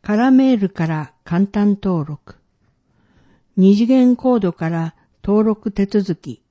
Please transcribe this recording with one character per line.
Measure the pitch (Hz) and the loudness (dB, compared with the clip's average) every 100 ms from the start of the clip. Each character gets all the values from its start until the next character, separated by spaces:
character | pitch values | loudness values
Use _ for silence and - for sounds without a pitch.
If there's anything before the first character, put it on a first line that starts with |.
カ | - 214 | -2 0
ラ | 254 | 4
メ | 262 262 | 4 4
ー | 240 | 0
ル | 190 | -2
か | - 165 | -4 -4
ら | 156 151 _ | -4 -10 _
簡 | - 175 196 | -6 -2 -2
単 | 208 208 202 | 0 0 0
登 | 196 175 | -2 -4
録。 | 147 147 - - _ _ _ _ _ _ _ _ _ _ _ - | -6 -12 -18 -20 _ _ _ _ _ _ _ _ _ _ _ 2
二 | 190 | 4
次 | 208 233 | 4 2
元 | 262 247 | 2 2
コ | 247 254 | 2 0
ー | 247 | 0
ド | 185 | -2
か | - 165 | -4 -6
ら | 170 165 _ _ _ | -6 -8 _ _ _
登 | - 208 220 | -2 0 0
録 | 208 220 | -2 -6
手 | 202 196 | -4 -2
続 | 208 185 | -2 -2
き | 165 - 117 _ | -8 -8 -14 _